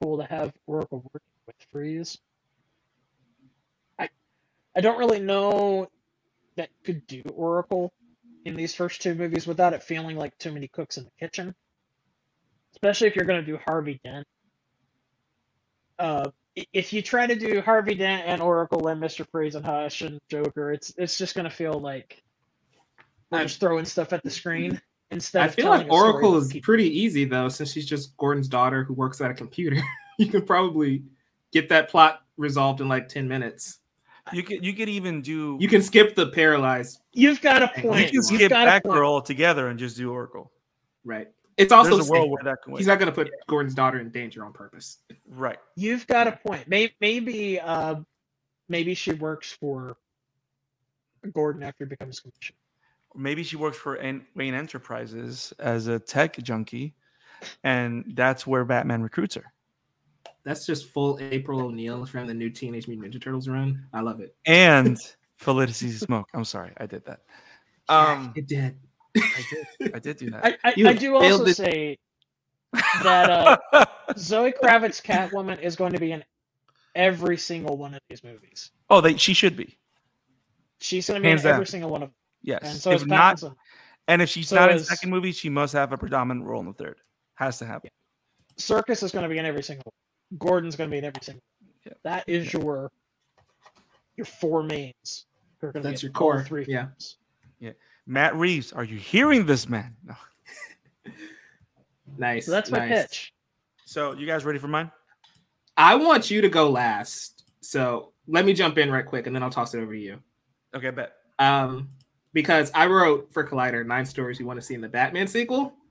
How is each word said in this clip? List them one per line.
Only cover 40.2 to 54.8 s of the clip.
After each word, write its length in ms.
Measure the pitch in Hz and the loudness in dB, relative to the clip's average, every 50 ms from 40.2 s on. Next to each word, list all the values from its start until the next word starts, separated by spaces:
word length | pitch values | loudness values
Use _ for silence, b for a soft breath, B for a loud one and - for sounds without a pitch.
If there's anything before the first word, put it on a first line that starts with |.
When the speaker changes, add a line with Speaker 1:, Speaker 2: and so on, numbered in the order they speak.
| 120 - - - - - _ _ _ _ _ _ _ _ _ _ _ | -10 -12 -14 -18 -20 -20 _ _ _ _ _ _ _ _ _ _ _
Speaker 2:
Right. 240 | 120 113 107 107 - _ _ _ _ _ - | -12 -12 -12 -12 -14 _ _ _ _ _ 4
It's 140 | 196 196 | 6 10
also 240 | 208 - - 170 190 185 | 10 10 10 10 8 6
Speaker 3:
There's 100 | 156 143 | 6 4
a 40 | |
world 120 | 160 165 160 | 4 4 4
Speaker 2:
safer. 60 | 147 | 4
Speaker 3:
where 120 | 139 139 135 | 0 -2 -4
that 140 | 135 135 - - | -4 -6 -6 -8
can 100 | 135 135 - | -12 -8 -2
Speaker 2:
He's 100 | 196 196 | 2 4
Speaker 3:
work. 60 | 196 | 4
Speaker 2:
not 60 | 190 | 4
gonna 120 | 190 165 | 2 0
put 180 | 139 - 151 147 - - - - | 0 -2 -4 -4 -6 -10 -6 -2
Gordon's 260 | 151 147 143 135 131 | -2 -2 -2 -2 -2
daughter 240 | 135 131 131 127 127 | 0 0 0 0 -2
in 100 | 117 117 | -6 -10
danger 340 | 113 123 120 110 - 110 104 | -10 -10 -12 -12 -12 -16 -16
on 80 | 104 107 | -18 -18
purpose. 460 | - 101 95 - - - - - - _ _ - - _ _ | -20 -20 -20 -20 -20 -20 -20 -20 -20 _ _ -20 -20 _ _
Speaker 3:
Right. 300 | 135 127 131 123 - - _ _ _ | -12 -8 -8 -6 -8 -8 _ _ _
Speaker 1:
You've 300 | - 190 214 240 247 233 - | -8 -6 -4 -4 -6 -2 0
got 200 | 247 233 233 233 | 2 2 2 2
a 20 | |
Speaker 3:
Yeah. 40 | 220 - - 214 | 0 -4 -6 -8
Speaker 1:
point. 160 | 190 147 123 - | -8 -8 -4 -2
May-, 240 | 190 202 220 226 - _ | 0 0 0 0 -2 _
maybe, 580 | 208 208 226 247 233 247 240 214 208 202 190 180 | -2 -2 0 -2 -4 -6 -6 -6 -4 -4 -4 -4
uh, 360 | 160 165 165 160 156 160 156 151 151 - _ _ _ _ _ _ _ _ _ _ _ - | -4 -4 -2 -2 -2 -2 -4 -6 -10 -14 _ _ _ _ _ _ _ _ _ _ _ -6
maybe 240 | 170 170 165 175 185 | -4 -4 -2 -2 -4
she 200 | - - - 156 | -4 -6 -6 -6
works 380 | 151 156 156 156 151 - - | -6 -6 -8 -8 -8 -12 -16
for 460 | - - - 143 139 131 127 123 120 - _ _ _ _ _ _ _ _ _ _ _ _ _ _ _ _ _ _ _ _ _ _ _ _ - 196 | -14 -10 -8 -8 -8 -8 -10 -12 -16 -18 _ _ _ _ _ _ _ _ _ _ _ _ _ _ _ _ _ _ _ _ _ _ _ _ -18 -10
Gordon 320 | 165 156 151 151 143 143 - | -4 -4 -2 -2 -4 -6 -10
after 220 | - 139 - 143 | -14 -14 -14 -14
he 40 | 139 | -14
becomes 300 | 139 - - 131 131 - | -14 -14 -16 -16 -18 -18
commissioner. 380 | - 123 - _ - - - _ _ _ _ _ _ _ _ _ _ _ _ | -20 -20 -20 _ -18 -18 -18 _ _ _ _ _ _ _ _ _ _ _ _
Speaker 3:
Maybe 280 | 135 135 139 147 160 170 | -10 -8 -6 -6 -6 -8
she 120 | 143 160 | -10 -8
works 220 | 151 151 151 147 - | -6 -6 -6 -6 -8
for 200 | - 143 135 - | -8 -10 -10 -8
N-, 280 | - 135 135 135 - _ _ | -8 -8 -10 -10 -14 _ _
Wayne 180 | - 135 135 127 | -8 -8 -6 -6
Enterprises 1000 | 131 156 151 - 139 | -6 -8 -10 -12 -16